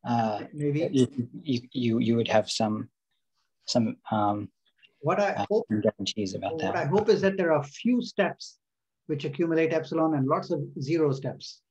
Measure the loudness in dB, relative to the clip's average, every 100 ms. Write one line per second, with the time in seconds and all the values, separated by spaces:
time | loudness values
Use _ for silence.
0 | 0 0 0 -2 -8 -6 -2 0 0 2
1 | 2 0 -8 -8 -4 -4 -2 -2 0 2
2 | 2 2 4 2 2 -2 0 -2 -6 _
3 | _ _ _ _ _ _ -4 0 0 -4
4 | -4 0 0 0 -6 _ _ _ _ _
5 | -2 0 0 -2 0 -2 0 0 0 0
6 | -6 -4 -4 -4 -6 -4 -2 -2 2 2
7 | 4 4 4 2 2 2 0 -4 0 0
8 | 0 0 0 -2 -16 -20 _ _ _ _
9 | -6 -4 -4 -2 0 2 2 0 -2 0
10 | 2 2 2 0 0 -4 -4 -8 -2 2
11 | 2 2 -4 -8 -16 -18 _